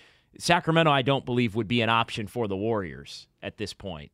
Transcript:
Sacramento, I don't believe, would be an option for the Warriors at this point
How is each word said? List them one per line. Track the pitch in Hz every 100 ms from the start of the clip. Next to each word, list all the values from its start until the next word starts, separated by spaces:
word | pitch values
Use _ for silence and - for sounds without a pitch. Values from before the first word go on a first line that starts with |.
| - _ _ -
Sacramento, | - 175 165 165 160
I | 139
don't | 127 139 -
believe, | 123 120 104
would | 104
be | 120
an | 113
option | 113 117 - 104
for | 123 110
the | 95
Warriors | 107 110 87 65 69 - - _
at | 101 -
this | 104
point | - 98 78 73